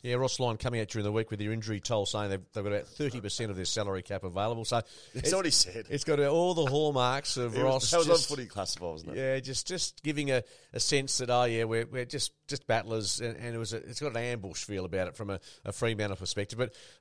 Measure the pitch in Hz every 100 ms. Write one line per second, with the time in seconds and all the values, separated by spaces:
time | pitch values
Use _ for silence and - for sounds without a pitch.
0 | 120 123 131 - 123 113 127 120 107 113
1 | 104 107 113 104 104 113 110 104 - 113
2 | 98 107 101 98 92 110 101 104 - -
3 | 147 120 101 - 113 95 90 - 101 95
4 | - 98 92 87 107 117 113 120 - -
5 | - 123 143 185 175 - - 113 - 143
6 | - 147 143 160 175 165 143 143 151 139
7 | 123 135 - - 120 113 131 131 - 170
8 | 160 170 - 143 120 101 92 - 90 80
9 | 82 82 131 135 127 131 - 180 - -
10 | 143 147 143 127 117 - - - - 143
11 | 135 - 123 123 123 113 113 113 120 131
12 | 123 143 - - - - - 113 101 113
13 | 101 - 117 113 120 117 113 113 - 120
14 | 147 117 120 120 95 - - 98 92 95
15 | 90 76 101 98 - - - - 117 107
16 | 104 95 95 - 101 113 127 - - -